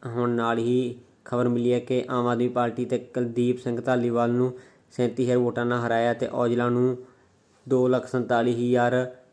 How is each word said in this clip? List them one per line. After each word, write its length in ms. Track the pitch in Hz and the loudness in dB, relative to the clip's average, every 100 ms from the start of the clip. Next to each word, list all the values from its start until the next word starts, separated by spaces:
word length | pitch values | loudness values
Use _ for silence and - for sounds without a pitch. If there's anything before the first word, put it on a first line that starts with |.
| 127 | -6
ਹੁਣ 240 | 117 123 | -2 0
ਨਾਲ 280 | 120 117 117 | 0 0 0
ਹੀ 380 | 117 123 123 120 - _ - | 0 0 -2 -8 -18 _ -6
ਖਬਰ 220 | 120 123 | 0 0
ਮਿਲੀ 260 | 120 120 | 0 2
ਹੈ 60 | 123 | 0
ਕਿ 260 | 120 127 - | 0 -2 -2
ਆਮ 180 | 127 120 | -2 0
ਆਦਮੀ 200 | 120 123 | 0 0
ਪਾਰਟੀ 380 | 123 120 110 123 | 0 -2 -2 -4
ਤੇ 120 | 123 | -4
ਕੁਲਦੀਪ 640 | 123 - 120 117 123 123 | -4 -6 -4 0 0 0
ਸਿੰਘ 220 | 127 120 | -4 -6
ਧਾਲੀਵਾਲ 500 | 120 127 120 117 117 | -2 0 0 0 0
ਨੂੰ 200 | 120 127 127 - _ _ | 2 0 -2 -18 _ _
ਸੈਂਤੀ 320 | - 123 117 | -4 -2 0
ਹਜ਼ਾਰ 140 | 123 123 | 0 2
ਵੋਟਾਂ 280 | 120 117 120 | 2 0 -2
ਨਾਲ 200 | 120 117 | -2 0
ਹਰਾਇਆ 280 | 113 117 | 2 2
ਤੇ 140 | 120 123 | 0 -4
ਔਜਲਾ 420 | 123 120 120 120 | 0 0 2 2
ਨੂੰ 280 | 120 127 123 - _ _ _ _ _ - | 2 2 0 -10 _ _ _ _ _ -2
ਦੋ 180 | 127 127 | 2 4
ਲੱਖ 200 | 127 123 | 2 0
ਸੰਤਾਲੀ 460 | 127 117 120 120 | -4 0 2 2
ਹਜ਼ਾਰ 580 | 117 120 123 120 127 127 - - | 0 2 2 4 2 -2 -8 -20